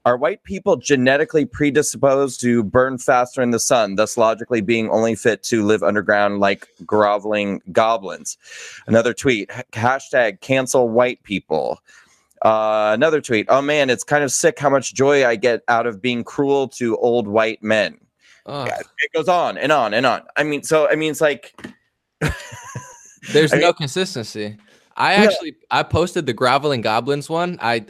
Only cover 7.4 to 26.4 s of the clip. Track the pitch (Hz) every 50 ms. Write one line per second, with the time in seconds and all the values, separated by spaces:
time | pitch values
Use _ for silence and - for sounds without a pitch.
7.4 | 101 101 98 - - 95 - 120 110 113 113 104 98 87 80 78 76 - - -
8.4 | _ - - - - - - - - - 110 117 117 123 110 - - 139 120 104
9.4 | 98 - - 123 - - - 110 113 123 131 139 - - - 127 120 107 95 -
10.4 | - - 131 131 131 127 - 135 123 117 110 120 123 127 - - _ - 98 87
11.4 | - _ 78 76 65 57 67 - _ _ _ - _ _ _ _ _ _ _ _
12.4 | - 110 110 110 110 107 107 107 107 107 107 113 147 165 156 147 - - 120 107
13.4 | 98 - 120 135 139 147 151 151 139 127 120 113 - - 147 147 147 127 - -
14.4 | - 160 151 - 143 139 139 135 - - - - 139 139 143 139 131 120 117 101
15.4 | 123 120 113 104 - - 120 113 113 120 107 95 123 127 120 117 107 - - -
16.4 | 143 139 139 139 135 120 - - 123 117 107 - 120 120 117 120 107 101 101 110
17.4 | 110 113 107 - 107 107 110 107 98 82 - _ _ _ _ _ _ _ _ _
18.4 | _ - 135 143 127 - - - - - _ - 151 - - 160 151 185 180 175
19.4 | 151 117 98 78 87 143 156 139 117 104 104 120 135 123 107 85 - - _ -
20.4 | 147 151 147 139 - - 160 156 147 - 151 156 156 156 143 - 160 147 139 -
21.4 | - - _ - - - - _ _ _ _ _ _ _ _ _ 147 - - -
22.4 | - - 120 - 494 - - 127 - - - - - - _ _ - - - 147
23.4 | 160 147 - 143 160 175 170 - 156 131 - 180 185 185 - 123 107 - - 107
24.4 | 104 104 104 - _ _ _ _ _ _ _ - 139 156 185 208 208 214 180 -
25.4 | 170 151 - _ _ _ 120 143 151 - - 156 175 180 - 180 160 127 113 -